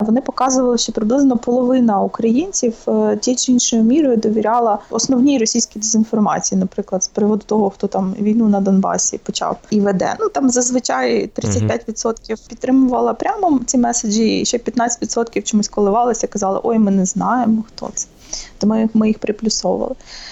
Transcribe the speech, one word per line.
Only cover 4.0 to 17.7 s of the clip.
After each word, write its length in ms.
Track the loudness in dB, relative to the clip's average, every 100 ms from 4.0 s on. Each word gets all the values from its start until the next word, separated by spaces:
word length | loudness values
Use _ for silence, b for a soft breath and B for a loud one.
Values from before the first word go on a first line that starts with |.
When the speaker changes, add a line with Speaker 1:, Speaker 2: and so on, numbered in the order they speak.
| 4 2
Speaker 1:
довіряла 640 | 2 0 2 2 2 0 -2
основній 480 | -6 0 2 4 4
російській 420 | 0 -2 -4 -6
дезінформації, 800 | -2 0 2 2 2 0 -2 -2
наприклад, 440 | -2 -4 -6 -4
з 40 | -4
приводу 340 | -2 0 0 0
того, 240 | 0 0
хто 160 | -2 -4
там 280 | -2 -2 -2
війну 280 | 0 2 2
на 120 | 2
Донбасі 580 | 4 2 2 -2 -4 -6
почав 400 | -8 -6 -4 -6 -2
і 100 | 0
веде. 340 | 2 0 -2 -2
Ну, 80 | -2
там 220 | 0 0
зазвичай 760 | 0 0 -2 -2 -2 0 -2 -2
тридцять 400 | -4 -2 0 0
п'ять 220 | -2 -6
відсотків 480 | -6 -6 -6 -8 -12
Speaker 2:
Мгм. 120 | -12
Speaker 1:
підтримувала 640 | -8 0 2 4 2 0
прямо 460 | -2 -2 0 2 0 0
ці 120 | 0
меседжі, 600 | 2 0 -2 0 2 0
і 40 |
ще 140 | -2 -2
п'ятнадцять 440 | -2 -2 -2 -2
відсотків 420 | -4 -4 -4 -4
чомусь 240 | -2 -2 0
коливалися, 580 | 0 2 2 0 0 -4
казали: 340 | -2 -2 -2
«Ой, 160 | 0 2
ми 120 | 2
не 140 | 2
знаємо, 600 | 0 -2 -2 0 2 0
хто 220 | -2